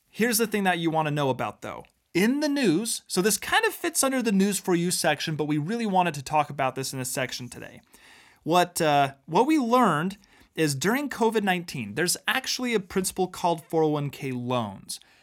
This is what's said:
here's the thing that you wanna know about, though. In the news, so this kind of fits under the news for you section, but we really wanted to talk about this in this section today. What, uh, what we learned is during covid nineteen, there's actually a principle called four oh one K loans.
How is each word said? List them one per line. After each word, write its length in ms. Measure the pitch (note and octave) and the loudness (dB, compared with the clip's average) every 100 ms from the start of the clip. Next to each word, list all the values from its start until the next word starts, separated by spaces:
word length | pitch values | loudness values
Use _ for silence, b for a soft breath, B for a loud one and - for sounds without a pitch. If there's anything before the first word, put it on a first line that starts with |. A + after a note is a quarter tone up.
| _ | _
here's 280 | - A3+ A3 | -2 0 2
the 100 | A3+ | 0
thing 160 | G#3+ | 0
that 160 | F#3+ F3 | 0 0
you 100 | E3 | 0
wanna 220 | D#3 D#3 | 0 0
know 180 | D3 C#3 | 0 0
about, 320 | B2+ A2+ - | 0 -4 -8
though. 220 | G#2+ B1+ - _ _ | -12 -14 -16 _ _
In 260 | E3+ G#3 C#4 | 2 2 2
the 80 | D4+ | 0
news, 540 | C#4+ A#3 D#3 A3+ - - | 2 2 2 0 -6 -6
so 140 | - | 0
this 160 | F#3+ G3+ | 0 0
kind 280 | - F#4 A4 | 0 0 0
of 80 | |
fits 280 | - F4 - | -2 -4 0
under 200 | C4+ C4 | 0 2
the 100 | A3+ | 2
news 260 | G3 G3 G3 | 4 2 0
for 160 | - | 0
you 160 | F3 F3 | 0 2
section, 460 | E3+ E3+ D3 - D3+ | 0 0 0 -2 -4
but 140 | D3 | -2
we 80 | D3+ | -2
really 280 | D3 A#3 A3+ | -2 -4 0
wanted 280 | F#3+ F3 | 2 0
to 100 | D#3 | -2
talk 260 | C3 D#3 C#3+ | -2 -2 -2
about 260 | C#3+ C3 B2+ | -2 -2 -2
this 180 | C3 | -6
in 60 | C3+ | -6
this 120 | B2 | -6
section 380 | - C3 - A#2+ | -4 -4 -6 -12
today. 320 | A#2 - A#2 _ B B B B B | -14 -16 -18 _ B B B B B
What, 360 | - F3 F3 - | 2 4 4 2
uh, 360 | D#3 C#3+ C#3 - - | 4 4 2 0 -2
what 200 | D#3+ C4 | 2 4
we 140 | D#4+ | 4
learned 560 | A#3 B3+ A#3 D3+ F3+ - b b b - | 4 4 4 4 -2 -6 b b b -2
is 200 | D#3 C#3 | 0 2
during 340 | E3 B3+ C#4+ | 0 0 -2
covid 340 | - A3+ A3 | 0 2 2
nineteen, 520 | G#3 F3+ F3 C#3+ G#2 G#2+ | 0 0 -2 -8 -6 -2
there's 200 | F3 - - | -2 -2 -2
actually 480 | A#3+ - - B3 | -2 -2 -4 -2
a 60 | A3 | -2
principle 480 | F#3+ G3 F#3 - F3+ | -2 -4 -2 -2 -4
called 380 | - F3+ E3 - | -2 -2 -2 -2
four 180 | E3 | 0
oh 60 | D#3 | 2
one 220 | D3+ C#3+ | 0 -4
K 200 | - C3+ | -6 -8
loans. 720 | B2+ A#2+ B2 G#2+ F#2+ - - b b | -6 -2 -2 -2 -8 -14 -14 b b